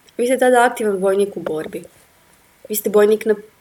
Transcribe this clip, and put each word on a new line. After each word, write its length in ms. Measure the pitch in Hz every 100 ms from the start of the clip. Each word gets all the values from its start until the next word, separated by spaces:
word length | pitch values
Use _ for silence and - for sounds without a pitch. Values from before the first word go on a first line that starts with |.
| _ -
Vi 80 | 240
ste 120 | 254
tada 240 | 254 247
aktivan 340 | 247 247 214 196
vojnik 400 | 196 196 196 196
u 40 |
borbi. 420 | 160 156 156 - 175 _ _ _ _ _ _ _ -
Vi 60 |
ste 160 | 214 220
vojnik 340 | 208 208 214 220
na, 80 | 208 - _